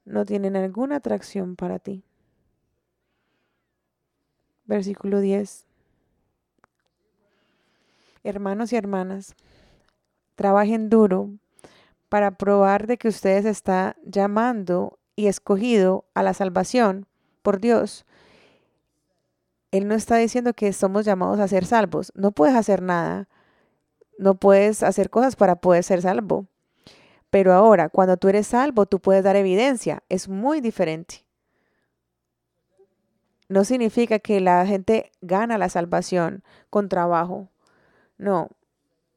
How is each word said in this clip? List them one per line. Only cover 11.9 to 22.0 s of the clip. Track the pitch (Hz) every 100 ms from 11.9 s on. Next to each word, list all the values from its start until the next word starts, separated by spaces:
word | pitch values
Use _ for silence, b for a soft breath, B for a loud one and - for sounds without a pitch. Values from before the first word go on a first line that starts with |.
| _ _
para | 208 202 190
probar | 196 202 196 202 214
de | 240
que | 226
ustedes | 196 196 190 214
está | 208 - 185 190 - -
llamando | 196 202 208 240 233 180 180 202 - _ -
y | 208
escogido | 190 - 196 247 226 185 190 -
a | -
la | 190 185
salvación | 190 180 185 254 220 190 196 _ _ _
por | - 202
Dios. | 240 220 214 - b b b b b b b b _ _ _ _ _ _ _ _ _
Él | 190 202
no | 220
está | - 233
diciendo | 226 247 240
que | 233 208
somos | 190 196 196
llamados | 214 190 180 208
a | 196
ser | 190 185
salvos. | 233 196 156